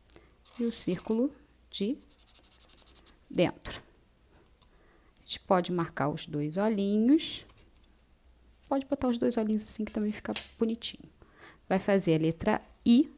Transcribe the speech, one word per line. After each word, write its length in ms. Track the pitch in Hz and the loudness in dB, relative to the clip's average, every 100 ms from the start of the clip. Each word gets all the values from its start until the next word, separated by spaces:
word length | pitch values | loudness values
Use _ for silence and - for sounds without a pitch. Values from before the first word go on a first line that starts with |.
| - - - _ - - | -20 -20 -20 _ -16 -4
e 60 | |
o 80 | 233 | -2
círculo 600 | - - 180 - 220 285 - - _ - | 0 -2 -2 -2 0 0 -4 -20 _ -14
de 260 | - 202 294 - - - - - - - - - - - - - | -6 -4 -4 -10 -18 -14 -14 -14 -16 -16 -14 -14 -14 -16 -20 -6
dentro. 500 | 180 175 - - - - _ _ _ _ _ _ _ - _ _ _ _ _ | 0 0 -2 -14 -14 -18 _ _ _ _ _ _ _ -20 _ _ _ _ _
A 40 | |
gente 140 | - - | -12 -8
pode 320 | - 185 180 | 2 2 2
marcar 380 | 180 160 - 139 | -2 -4 -2 -2
os 180 | 151 - | -2 -6
dois 300 | 151 151 170 | -6 -4 -2
olhinhos. 920 | 214 208 196 208 233 311 - - - - - _ _ _ _ _ _ _ _ - - | 0 0 0 2 4 4 2 -8 -12 -20 -20 _ _ _ _ _ _ _ _ -16 -4
Pode 180 | 277 269 | -4 -2
botar 200 | 277 254 | -2 -2
os 120 | 233 | 0
dois 180 | 247 233 | 0 0
olhinhos 260 | 214 214 | 0 -2
assim 220 | 214 - | -2 -6
que 80 | 214 | -4
também 180 | 220 208 | -4 -4
fica 240 | 214 - 220 - - | -4 0 0 0 -4
bonitinho. 500 | 226 233 - - - - - - - - - | -2 -2 -8 -12 -18 -20 -20 -20 -20 -14 -2
Vai 100 | 190 | 0
fazer 380 | 190 196 180 160 | 4 4 6 4
a 20 | |
letra 440 | 160 165 214 - - - | 4 2 0 0 -2 -2
I. 240 | - 240 320 | 6 6 6